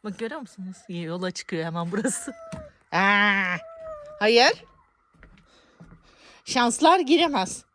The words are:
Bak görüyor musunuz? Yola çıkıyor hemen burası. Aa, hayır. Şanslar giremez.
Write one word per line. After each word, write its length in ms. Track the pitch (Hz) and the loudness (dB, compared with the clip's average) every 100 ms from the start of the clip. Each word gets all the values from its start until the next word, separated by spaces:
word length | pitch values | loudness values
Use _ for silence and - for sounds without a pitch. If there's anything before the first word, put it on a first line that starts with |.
Bak 140 | 214 180 | -12 -10
görüyor 220 | 220 302 | -8 -10
musunuz? 360 | 247 - 185 190 - | -14 -14 -14 -16 -12
Yola 420 | 175 165 175 185 | -10 -8 -6 -8
çıkıyor 340 | - - 165 | -8 -8 -6
hemen 280 | 165 170 170 | -4 -6 -4
burası. 400 | 202 247 - - - - - - _ _ | -4 -4 -6 -10 -14 -16 -16 -16 _ _
Aa, 640 | 165 196 202 208 196 185 180 - - - - - - | 0 2 4 4 2 0 -4 -8 -16 -14 -14 -16 -2
hayır. 460 | 208 233 269 480 - _ _ _ _ _ - - _ _ _ _ - - _ _ - - | 4 6 6 2 -10 _ _ _ _ _ -20 -20 _ _ _ _ -20 -20 _ _ -20 -20
Şanslar 560 | - 254 240 226 - 381 | -4 0 2 4 6 6
giremez. 640 | 269 339 330 277 185 - _ | 6 4 4 0 -4 -8 _